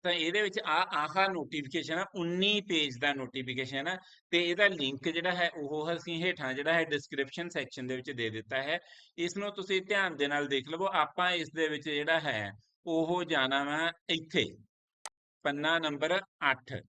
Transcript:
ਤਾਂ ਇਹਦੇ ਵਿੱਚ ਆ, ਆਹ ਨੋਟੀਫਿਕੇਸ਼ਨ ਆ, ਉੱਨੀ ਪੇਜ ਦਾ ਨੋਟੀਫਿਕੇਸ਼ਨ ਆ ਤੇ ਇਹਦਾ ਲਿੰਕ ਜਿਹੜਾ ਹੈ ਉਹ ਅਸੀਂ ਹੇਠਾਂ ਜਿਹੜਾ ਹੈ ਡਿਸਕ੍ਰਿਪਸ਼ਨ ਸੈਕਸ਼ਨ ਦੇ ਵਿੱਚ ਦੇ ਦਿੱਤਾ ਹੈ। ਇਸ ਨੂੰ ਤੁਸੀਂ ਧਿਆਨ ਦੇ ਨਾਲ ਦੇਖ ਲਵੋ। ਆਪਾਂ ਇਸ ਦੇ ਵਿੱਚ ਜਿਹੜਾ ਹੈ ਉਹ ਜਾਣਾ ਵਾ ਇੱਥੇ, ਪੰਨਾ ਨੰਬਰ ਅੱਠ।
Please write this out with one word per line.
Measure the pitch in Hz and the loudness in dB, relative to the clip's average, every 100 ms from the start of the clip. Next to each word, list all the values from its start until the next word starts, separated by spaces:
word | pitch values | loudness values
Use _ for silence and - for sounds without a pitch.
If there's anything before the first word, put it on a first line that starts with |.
ਤਾਂ | 180 | 0
ਇਹਦੇ | 175 160 202 | 2 2 2
ਵਿੱਚ | 208 202 | 0 -2
ਆ, | - 156 - 143 | 0 2 2 0
ਆਹ | 156 170 196 | 0 2 2
ਨੋਟੀਫਿਕੇਸ਼ਨ | 180 123 147 135 165 139 160 | 2 -4 -6 -4 -4 -2 -2
ਆ, | 190 202 | -2 -2
ਉੱਨੀ | 170 180 196 208 196 | -2 2 4 2 2
ਪੇਜ | 165 147 120 | 0 2 0
ਦਾ | 143 | 0
ਨੋਟੀਫਿਕੇਸ਼ਨ | 139 127 135 127 127 127 139 156 | 0 -4 -6 -4 -4 -4 -4 -4
ਆ | 185 - - _ | -6 -10 -20 _
ਤੇ | 170 175 | 2 2
ਇਹਦਾ | 175 202 | 4 4
ਲਿੰਕ | 175 135 135 - | 4 -2 -2 -2
ਜਿਹੜਾ | 165 170 180 | 0 0 2
ਹੈ | 170 160 | 0 0
ਉਹ | 143 151 156 170 | -4 -2 -2 -4
ਅਸੀਂ | 165 165 | -4 -2
ਹੇਠਾਂ | 180 175 135 | -2 -2 -4
ਜਿਹੜਾ | 131 147 | -2 2
ਹੈ | 165 160 | 2 2
ਡਿਸਕ੍ਰਿਪਸ਼ਨ | 147 - 143 135 - 175 | -2 -2 -4 -4 -4 -6
ਸੈਕਸ਼ਨ | 165 127 - 127 | -4 -6 -8 -6
ਦੇ | 127 | -4
ਵਿੱਚ | 127 | -6
ਦੇ | 127 113 | -4 -4
ਦਿੱਤਾ | 110 107 131 | -4 -4 -2
ਹੈ। | 135 170 - - - - | 0 -4 -6 -20 -18 -4
ਇਸ | 170 185 | -4 -2
ਨੂੰ | 202 202 | -6 -6
ਤੁਸੀਂ | 190 190 | 0 0
ਧਿਆਨ | 190 208 185 143 | 2 2 2 0
ਦੇ | 139 | 0
ਨਾਲ | 147 139 | 2 2
ਦੇਖ | 135 131 | -2 -2
ਲਵੋ। | 165 190 175 | -2 0 2
ਆਪਾਂ | 151 - 180 | 2 2 2
ਇਸ | 170 156 156 | 0 -2 0
ਦੇ | 156 | 0
ਵਿੱਚ | 151 151 | 0 -2
ਜਿਹੜਾ | 147 147 160 | -2 2 2
ਹੈ | 147 113 101 104 _ _ 170 | 2 -2 -4 -10 _ _ -2
ਉਹ | 165 165 180 | 0 2 0
ਜਾਣਾ | 165 151 131 139 | 2 2 4 2
ਵਾ | 139 151 165 - - | 2 0 -2 -4 -4
ਇੱਥੇ, | 165 160 170 117 - - _ _ _ - _ _ _ 147 | -4 0 0 -2 -6 -20 _ _ _ -16 _ _ _ -4
ਪੰਨਾ | 143 151 165 | 0 2 2
ਨੰਬਰ | 156 143 156 185 196 _ 143 | 0 0 2 0 -2 _ 0
ਅੱਠ। | 131 - 123 | 0 -4 -10